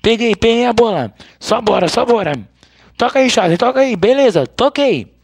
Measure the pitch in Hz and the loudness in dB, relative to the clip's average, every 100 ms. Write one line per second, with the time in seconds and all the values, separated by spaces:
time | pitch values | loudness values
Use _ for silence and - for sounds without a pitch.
0 | 214 226 233 202 233 233 247 226 233 175 | 0 0 0 0 0 0 0 0 0 0
1 | 113 _ - _ - 226 214 190 175 - | -6 _ -20 _ -4 -2 0 0 0 -2
2 | 208 233 170 135 95 _ _ _ _ - | 0 0 -2 -6 -12 _ _ _ _ -4
3 | 240 269 262 - 185 175 240 262 269 202 | -2 0 0 2 0 0 0 2 0 0
4 | 202 269 262 170 127 - 254 - 277 156 | 0 4 2 2 -4 -2 -2 0 0 -2
5 | 92 _ | -6 _